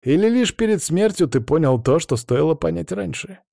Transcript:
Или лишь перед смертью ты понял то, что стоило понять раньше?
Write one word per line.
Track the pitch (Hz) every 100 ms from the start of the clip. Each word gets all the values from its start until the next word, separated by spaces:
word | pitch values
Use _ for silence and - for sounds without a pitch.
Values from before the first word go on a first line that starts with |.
Или | 127 156 214
лишь | 240 240 -
перед | 226 202
смертью | - 170 214 196 156
ты | 135
понял | 117 156 147 127
то, | 123 151
что | - 117
стоило | - 123 151
понять | 160 165 165 165
раньше? | 185 185 139 - 190 _